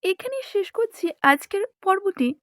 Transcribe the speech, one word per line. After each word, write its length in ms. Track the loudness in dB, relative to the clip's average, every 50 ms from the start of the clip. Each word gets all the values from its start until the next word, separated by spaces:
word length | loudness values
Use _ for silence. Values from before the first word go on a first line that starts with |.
| -2
এখানেই 400 | -2 -4 _ -4 -8 -8 -8 -8
শেষ 240 | -4 -4 -4 -4 -4
করছি 340 | _ -4 -4 -4 -4 -6 -6 -6 -4 _ 4
আজকের 400 | 4 4 4 0 _ -4 -4 -4 -4 _ _
পর্বটি। 480 | 0 2 2 2 2 -4 -2 0 0 0 -2 _